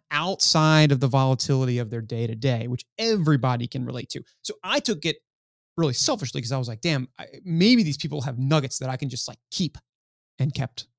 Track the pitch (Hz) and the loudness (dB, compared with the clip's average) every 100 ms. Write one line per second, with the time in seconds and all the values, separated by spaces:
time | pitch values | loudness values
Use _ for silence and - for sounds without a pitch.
0 | - 151 175 - - 160 156 156 147 131 | -4 -2 -2 0 2 4 6 6 6 4
1 | 131 135 135 131 - 131 127 123 107 117 | 2 2 2 0 0 0 0 -2 -4 -8
2 | 107 117 117 110 131 117 120 123 - - | -6 -4 -4 -2 -2 -2 -2 -8 -8 -6
3 | 226 214 156 139 127 120 120 131 123 123 | 0 2 4 4 2 -2 -4 -6 -8 -8
4 | - - - _ - - 185 277 - 151 | -10 -12 -16 _ -12 -8 -4 -2 -2 -2
5 | 165 - _ _ _ _ _ - 151 120 | -4 -6 _ _ _ _ _ -2 0 0
6 | - - 127 139 117 135 120 110 170 139 | -2 -2 -4 -6 -4 -4 -6 -4 -2 -2
7 | 127 - - - 185 165 214 247 156 131 | -4 -12 -18 -14 -2 4 6 6 4 -2
8 | 151 147 131 120 135 156 131 - 131 131 | -6 -6 -6 -4 0 2 0 -2 -2 -4
9 | 135 117 - - _ - 170 - _ _ | -6 -8 -10 -12 _ -4 -4 -6 _ _
10 | _ _ _ - 139 131 123 - - | _ _ _ -4 -2 -2 -6 -8 -18